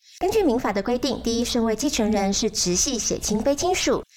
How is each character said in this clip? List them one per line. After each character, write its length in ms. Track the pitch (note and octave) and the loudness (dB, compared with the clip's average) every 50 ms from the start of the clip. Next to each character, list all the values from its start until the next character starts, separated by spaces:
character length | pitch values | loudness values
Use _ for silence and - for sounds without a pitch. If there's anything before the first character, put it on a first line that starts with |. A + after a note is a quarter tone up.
| _ - - - | _ -20 -10 -4
根 120 | - F#4 | -2 0
据 120 | A4 A4+ G4 | 2 2 4
民 160 | D4+ A3+ B3+ | 4 2 2
法 140 | C4 A#3+ F#3+ | 0 -2 -2
的 100 | G3+ G3 | -2 -2
规 140 | - A#3+ | -2 -2
定， 240 | B3 - C#4 A3 - - | -2 0 -2 -2 -2 -2
第 160 | A#3 A#3 A#3 | -2 -2 -2
一 60 | A#3+ | -2
顺 180 | - - A#3+ A3+ | 0 0 0 0
位 140 | A3+ A3 | 0 0
继 140 | G#3+ - D4 | 0 0 0
承 200 | - - A3 G#3 | 0 0 2 2
人 220 | G#3+ G3+ G3 G3 G3 | 2 2 2 0 0
是 180 | - - G#3+ | 0 0 -2
直 240 | - - - F3+ F3 | -2 -2 -2 0 0
系 240 | F3+ - C#4+ B3+ A3 | 0 0 0 -2 -2
血 200 | - - F3 - | -2 -2 -2 -2
亲 200 | - - G#3 G#3+ | -2 -2 -2 0
非 160 | G#3+ C#4 C#4 | 2 0 0
亲 200 | C#4+ - F4+ F#4 | 2 2 0 0
属， 280 | - - D#4 A#3 - - - - | 0 0 0 0 0 -2 -8 -16